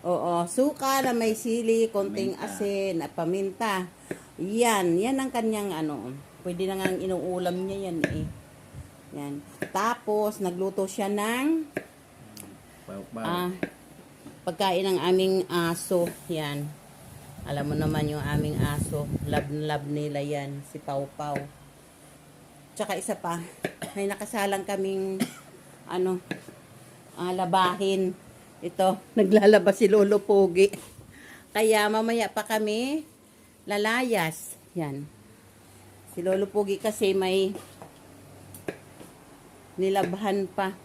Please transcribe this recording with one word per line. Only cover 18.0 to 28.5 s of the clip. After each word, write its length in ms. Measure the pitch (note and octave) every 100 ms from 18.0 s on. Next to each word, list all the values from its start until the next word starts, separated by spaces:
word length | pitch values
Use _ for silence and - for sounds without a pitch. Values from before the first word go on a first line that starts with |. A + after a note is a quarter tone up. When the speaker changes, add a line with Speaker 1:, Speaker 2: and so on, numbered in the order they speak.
| D3+
Speaker 1:
yung 140 | D3+
aming 400 | C#3+ D3 D3 D3
aso. 480 | - D3 - D3 D3 -
Love 240 | D3 D3 C#3+
na 140 | D3+ D3+
love 160 | D3 C#3+
nila 320 | D3 D3 C#3+
yan. 400 | C#3+ D3 C#3 C#3+ C#3+
Si 80 | D3
Pau 320 | - C#3 C#3 -
Pau. 220 | D3 C#3+ C#3+ - - - - - - - - - - - - -
Tsaka 160 | G#3
isa 220 | F#3+ - -
pa. 240 | F3 E3+ E3+ - - - - G3+
May 80 |
nakasalang 640 | G3 G3 G#3 A3 G3+ G3 F#3+
kaming, 480 | G3 F#3+ F#3+ F#3+ F#3+ A#3+ - - - - - -
ano, 320 | F3+ F#3 F3+ - - - - - - - - - -
ah, 160 | F3
labahin. 800 | F#3 F3+ F#3+ F3+ F3+ G3 F#3+ F#3 F#3 - - -